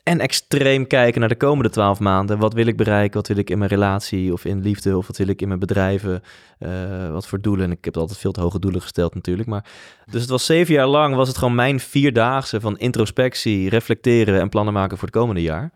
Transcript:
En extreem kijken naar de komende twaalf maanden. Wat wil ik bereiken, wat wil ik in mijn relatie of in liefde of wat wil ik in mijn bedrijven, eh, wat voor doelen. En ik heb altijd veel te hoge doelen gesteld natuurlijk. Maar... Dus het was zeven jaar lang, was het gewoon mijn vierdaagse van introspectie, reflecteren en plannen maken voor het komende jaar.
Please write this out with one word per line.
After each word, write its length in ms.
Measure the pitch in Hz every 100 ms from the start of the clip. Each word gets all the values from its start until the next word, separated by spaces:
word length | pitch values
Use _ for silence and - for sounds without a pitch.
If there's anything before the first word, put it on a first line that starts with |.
En 160 | - 170
extreem 680 | 131 - - 139 135 135 131
kijken 320 | 135 120 120
naar 100 | 113
de 60 | 120
komende 340 | 139 147 113
twaalf 300 | 113 101 98
maanden. 380 | 101 95 101 104
Wat 160 | 107
wil 120 | 117 117
ik 120 | 110
bereiken, 400 | 107 104 104 104
wat 100 | 101
wil 100 | 101
ik 120 | -
in 80 | 101
mijn 120 | 98
relatie 640 | 101 101 98 - 98 92
of 120 | 87 -
in 160 | 98
liefde 360 | 101 101 101 92
of 100 | 95
wat 100 | -
wil 100 | 98
ik 140 | 92
in 60 | 98
mijn 120 | 92
bedrijven, 640 | 95 98 95 98 98 90 - - - _
eh, 520 | 85 92 92 92 90
wat 160 | 82 -
voor 140 | 98
doelen. 240 | 104 98 90
En 60 |
ik 140 | 87 -
heb 120 | 82
altijd 220 | 82 98
veel 120 | -
te 100 | 90
hoge 180 | 87 85
doelen 220 | 98 90
gesteld 320 | - - 85 90
natuurlijk. 340 | 90 90 117
Maar... 160 | 101 - - - - -
Dus 100 | 104
het 80 | 123
was 160 | 127 -
zeven 280 | 165 170
jaar 140 | 147 131
lang, 280 | 147 147 131
was 120 | 131
het 100 | 127
gewoon 180 | 127 120
mijn 240 | 131 135
vierdaagse 800 | - 139 143 113 117 135 - 104
van 160 | 110 101
introspectie, 920 | 123 120 107 - 127 - 117 98 95
reflecteren 680 | 113 - 156 127 117 104 95
en 100 | 95
plannen 240 | 104 107
maken 240 | 104 95 92
voor 100 | 98
het 100 | 110
komende 240 | 120 90
jaar. 300 | 80 80 160